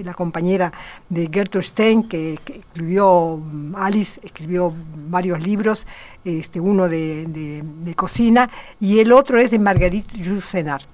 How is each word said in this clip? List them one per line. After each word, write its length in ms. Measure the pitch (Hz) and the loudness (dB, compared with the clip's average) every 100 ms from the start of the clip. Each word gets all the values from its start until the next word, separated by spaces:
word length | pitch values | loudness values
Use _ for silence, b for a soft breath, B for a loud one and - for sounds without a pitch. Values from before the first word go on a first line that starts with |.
la 80 | 180 | -10
compañera 580 | 175 175 165 175 190 175 B B B - | -6 -4 -2 0 0 0 B B B -8
de 200 | 170 165 | -4 -2
Gertrude 320 | 185 196 196 | -2 -2 -4
Stein, 420 | - - 220 220 220 | -4 0 4 4 2
que, 320 | 165 160 156 | -4 -6 -8
que 140 | - - | -12 -18
escribió, 800 | - 165 165 190 196 175 165 160 | -16 -8 -2 4 6 6 4 -4
mm, 320 | 156 151 147 | -8 -10 -8
Alice 460 | 196 190 208 196 - | -4 0 0 -2 -6
escribió 500 | 139 - 156 180 175 165 160 156 151 | -18 -14 -6 -2 -2 -4 -12 -14 -4
varios 320 | 180 180 170 | -2 -2 -2
libros, 460 | 170 208 214 214 - B B B 185 | -2 0 0 -2 -6 B B B -8
este, 340 | 160 160 175 | -6 -6 -4
uno 260 | 180 202 180 | 0 2 2
de, 380 | 165 160 156 165 | 0 -4 -6 -8
de, 380 | 156 151 147 | -8 -10 -10
de 300 | 156 151 170 | -12 -12 -8
cocina, 560 | 165 190 - 233 233 247 B B B | -6 -4 0 4 4 2 B B B
y 180 | 196 214 | 2 4
el 120 | 220 | 8
otro 280 | 254 247 240 | 8 6 4
es 100 | 240 | 4
de 80 | 220 | 4
Marguerite 560 | 202 190 185 196 - 226 | 4 4 2 0 -6 -8
Yourcenar. 640 | 175 202 - 190 151 139 - | -6 -4 -4 -4 -4 -6 -10